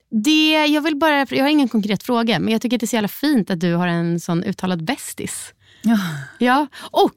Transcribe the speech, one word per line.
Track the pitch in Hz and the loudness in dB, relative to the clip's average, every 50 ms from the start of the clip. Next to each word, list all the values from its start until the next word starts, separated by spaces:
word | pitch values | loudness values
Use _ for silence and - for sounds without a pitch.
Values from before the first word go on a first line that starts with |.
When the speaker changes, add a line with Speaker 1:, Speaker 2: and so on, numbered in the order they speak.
| _ - | _ -6
Speaker 1:
det, | 269 214 208 294 311 311 311 311 311 311 302 | -4 -2 2 4 4 4 4 4 4 2 2
jag | 302 294 302 285 | 2 2 2 0
vill | 330 311 | 0 0
bara, | 277 320 311 294 285 269 - | 0 2 2 2 2 0 0
jag | 254 262 269 | 0 0 2
har | 285 | 2
ingen | 311 302 277 226 | 4 2 2 2
konkret | - 220 190 208 208 180 - | 2 0 0 0 -2 -2 -2
fråga, | - 247 233 233 226 220 151 | -2 -2 0 0 0 0 0
men | 180 214 226 | 0 0 0
jag | 220 - | -2 -2
tycker | 240 247 | -2 -2
att | 233 | -2
det | 240 | -2
är | 214 | -2
så | - | -2
jävla | 226 208 196 | -2 -2 -2
fint | - - - 294 302 233 175 - | -4 -2 -2 0 2 2 0 0
att | 190 165 | -2 -2
du | 180 175 170 | 0 0 0
har | 170 180 175 | 0 0 0
en | 170 170 170 170 170 170 | 0 0 -2 -2 -2 -4
sån | - - 170 165 - | -2 -2 -4 -2 -2
uttalad | - 185 - - 185 185 170 160 | -4 -6 -6 -4 -4 -4 -4 -4
bästis. | 156 277 - - - - - - - - - - - - _ _ _ - - - | -4 -6 -6 -8 -12 -12 -10 -10 -10 -10 -12 -14 -16 -20 _ _ _ -12 -4 -2
Speaker 2:
Ja. | 214 233 208 190 170 151 143 139 - - - | 0 0 0 0 -2 -8 -10 -12 -12 -6 -2
Speaker 1:
Ja. | 240 247 254 285 302 - - | 0 2 2 2 0 -2 -6
Och | - - - - 330 403 - - | -14 -14 -4 0 2 2 2 2